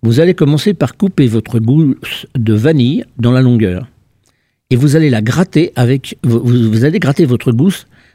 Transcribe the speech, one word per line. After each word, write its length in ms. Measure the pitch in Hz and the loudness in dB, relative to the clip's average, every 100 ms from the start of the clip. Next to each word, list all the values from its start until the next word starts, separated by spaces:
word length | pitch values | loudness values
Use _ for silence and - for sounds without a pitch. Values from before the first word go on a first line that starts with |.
vous 160 | 113 117 | -2 2
allez 140 | 170 | 2
commencer 400 | 170 147 147 208 | 2 0 0 -2
par 220 | - 135 - | -2 -4 -2
couper 300 | 196 - 131 | -4 0 0
votre 320 | 110 - 117 | 0 -2 -4
gousse 640 | 110 147 151 - - - - 131 | 0 2 0 -2 -8 -14 -10 -6
de 160 | 110 | 0
vanille 520 | 107 127 160 123 196 - - | 0 2 2 0 -2 -6 -4
dans 140 | 117 | 0
la 100 | 127 | 2
longueur. 460 | 127 120 104 90 - _ _ _ _ _ _ _ - | 2 2 0 -4 -10 _ _ _ _ _ _ _ -4
Et 60 | 123 | 0
vous 200 | 143 151 | 2 2
allez 140 | 151 | 2
la 120 | 113 | 0
gratter 500 | 110 139 185 151 175 - | -2 -2 -2 0 -2 0
avec, 420 | 123 135 - - | 0 0 -4 -6
vous, 160 | 127 117 | -2 0
vous, 280 | 120 123 113 | 0 0 2
vous 120 | 110 139 | 2 0
allez 140 | 160 | 0
gratter 260 | 135 147 151 | -2 0 0
votre 260 | 120 - | 0 0
gousse 360 | 117 185 - - _ _ | 0 0 -2 -10 _ _